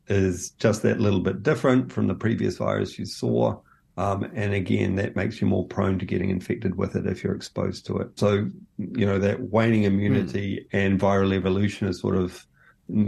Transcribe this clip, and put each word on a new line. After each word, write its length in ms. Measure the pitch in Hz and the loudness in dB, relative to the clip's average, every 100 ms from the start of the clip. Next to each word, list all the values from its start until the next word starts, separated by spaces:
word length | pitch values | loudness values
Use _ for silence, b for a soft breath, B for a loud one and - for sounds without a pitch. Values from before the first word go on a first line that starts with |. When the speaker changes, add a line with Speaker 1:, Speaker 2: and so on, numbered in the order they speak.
| - | -2
Speaker 1:
is 440 | 98 95 87 - | 2 2 0 -8
just 300 | - 113 107 | 0 2 4
that 180 | 107 107 | 2 2
little 200 | 104 95 | 2 2
bit 220 | 95 98 | 0 -2
different 500 | 151 151 139 127 127 | 0 2 4 2 2
from 140 | - 101 | -2 -2
the 80 | |
previous 420 | 92 113 107 104 90 | 0 -2 0 -2 -2
virus 420 | 101 104 101 - | -2 -2 -2 -6
you 60 | |
saw. 560 | - - 120 117 110 110 b b _ - | -10 -6 -2 2 0 -2 b b _ -4
Um, 320 | 101 98 - | -2 -2 -4
and 220 | - 101 | -4 -2
again, 400 | 101 92 104 98 | -2 0 0 2
that 220 | 95 110 - | 0 -2 -2
makes 240 | 110 - | -4 -2
you 80 | 101 | 0
more 180 | 98 92 | 0 -2
prone 320 | - 98 95 | -2 0 0
to 80 | 92 | -2
getting 240 | 98 95 | -2 0
infected 460 | 92 - - 98 90 | -2 -2 -4 -2 -2
with 180 | - | -2
it 120 | - 95 | -2 -4
if 160 | 95 | -4
you're 120 | 98 | -4
exposed 500 | 98 - - 95 95 - | -6 -8 -4 -4 -6 -6
to 100 | 90 | -6
it. 200 | - - | -6 0
So, 300 | 104 101 107 - - - | 2 2 0 -6 -14 -10
you 260 | 92 - | -8 -2
know, 140 | 101 98 | 0 2
that 320 | 101 127 127 | 2 0 0
waning 320 | 107 113 110 | 2 4 4
immunity 800 | 101 98 101 135 90 101 101 - - | 4 2 2 2 0 -2 -4 -6 -2
Speaker 2:
Hmm. 60 | 101 | 0
Speaker 1:
and 240 | 98 95 | 2 4
viral 340 | 98 98 98 | 4 4 2
evolution 540 | 95 92 95 101 - 98 | 2 2 2 0 0 -4
is 120 | 90 | -2
sort 160 | 101 95 | 0 0
of 300 | 90 - - b b _ - 107 | -2 -6 -20 b b _ -4 0